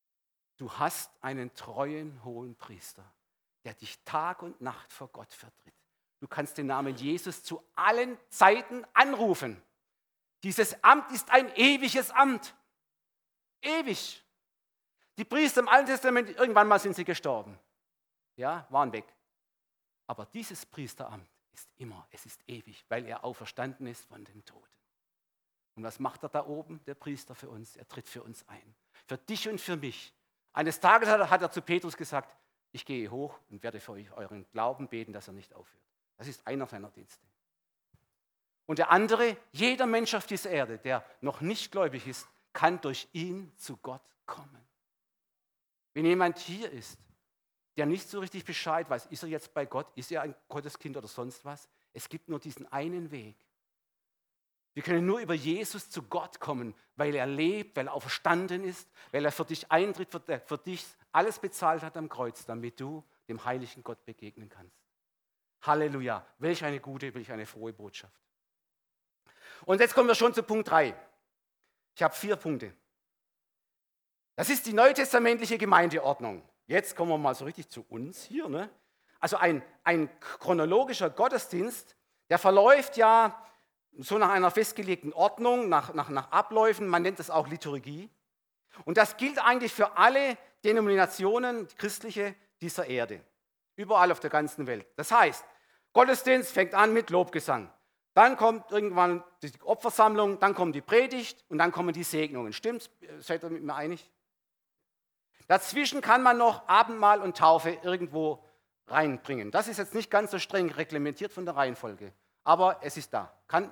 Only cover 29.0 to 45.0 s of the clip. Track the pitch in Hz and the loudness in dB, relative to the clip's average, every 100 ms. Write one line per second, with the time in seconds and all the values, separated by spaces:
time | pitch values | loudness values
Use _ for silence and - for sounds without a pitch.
29 | - 131 - 220 214 208 - 170 139 - | -14 -14 -10 -10 -8 -8 -8 -8 -8 -12
30 | - _ _ _ _ - 156 156 185 220 | -18 _ _ _ _ -4 -4 2 6 6
31 | 220 214 175 180 175 - - 175 170 - | 6 2 4 2 2 -6 -4 -4 -4 -10
32 | 156 143 - _ _ _ _ 123 - 131 | -8 -8 -10 _ _ _ _ -18 -12 -10
33 | 104 123 143 - _ 101 117 107 - 101 | -10 -10 -12 -14 _ -16 -14 -14 -16 -18
34 | 101 95 104 104 92 110 117 131 135 117 | -18 -18 -18 -18 -12 -4 -4 -4 -8 -12
35 | 110 104 101 98 - - - _ _ _ | -12 -14 -18 -20 -20 -20 -20 _ _ _
36 | _ _ 139 131 - 135 135 107 101 - | _ _ -18 -16 -10 -10 -10 -12 -18 -20
37 | 101 _ _ _ _ _ _ _ _ _ | -20 _ _ _ _ _ _ _ _ _
38 | _ _ _ _ _ _ - 156 151 175 | _ _ _ _ _ _ -6 -2 4 4
39 | 214 220 233 202 _ 139 233 254 254 226 | 4 2 0 -2 _ -2 0 2 0 0
40 | 226 214 - 196 202 165 123 110 131 127 | -2 -4 -6 -8 -4 -4 -4 -6 -4 -6
41 | - _ 139 139 160 220 - 196 170 131 | -6 _ -8 -6 -6 -6 -6 -4 -4 -4
42 | 120 123 - _ _ - 165 180 143 131 | -12 -14 -18 _ _ 0 0 2 -4 -8
43 | - 165 175 185 185 _ - 127 - 127 | -10 -10 -8 -10 -14 _ -16 -14 -14 -16
44 | _ _ - - 143 127 120 _ _ _ | _ _ -16 -16 -18 -20 _ _ _ _